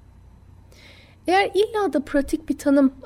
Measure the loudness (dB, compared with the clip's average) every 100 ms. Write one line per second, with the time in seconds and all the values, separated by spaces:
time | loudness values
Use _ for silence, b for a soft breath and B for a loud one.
0 | -20 -20 -20 -20 -20 -20 -20 b b b
1 | b b 0 0 2 0 -2 -2 -2 -2
2 | -2 -4 -2 -4 -6 -4 2 4 2 0